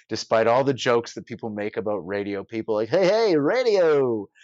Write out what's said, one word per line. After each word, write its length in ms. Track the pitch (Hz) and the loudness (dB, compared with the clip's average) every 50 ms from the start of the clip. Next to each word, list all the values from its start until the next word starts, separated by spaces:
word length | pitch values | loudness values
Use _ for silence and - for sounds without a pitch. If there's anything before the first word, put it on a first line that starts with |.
| _ - | _ -10
despite 360 | 110 110 - - 117 110 113 | -8 -8 -4 0 2 2 4
all 180 | 117 117 131 139 | 4 4 2 2
the 100 | 139 135 | 0 -2
jokes 400 | 113 - 131 120 117 117 - - | -2 0 0 0 0 0 -4 -10
that 100 | 117 92 | -16 -14
people 240 | - 113 - - 113 | -14 -14 -12 -10 -10
make 300 | 104 104 104 107 - 117 | -8 -6 -6 -6 -6 -6
about 280 | 101 107 104 98 80 | -4 -4 -4 -6 -6
radio 380 | 90 101 101 101 101 101 98 98 | -6 -6 -6 -4 -4 -6 -8 -8
people, 300 | - 113 110 107 - 110 | -8 -8 -8 -4 -2 -2
like, 160 | 107 113 107 | -2 -2 0
"Hey, 160 | 123 - 143 | 0 2 2
hey, 300 | 175 208 226 226 214 170 | 2 2 2 2 2 2
radio." 920 | 151 139 156 214 254 254 233 202 190 175 160 151 143 135 123 113 107 98 - _ _ | 2 2 2 2 0 0 2 2 4 4 4 4 4 2 2 0 -4 -6 -10 _ _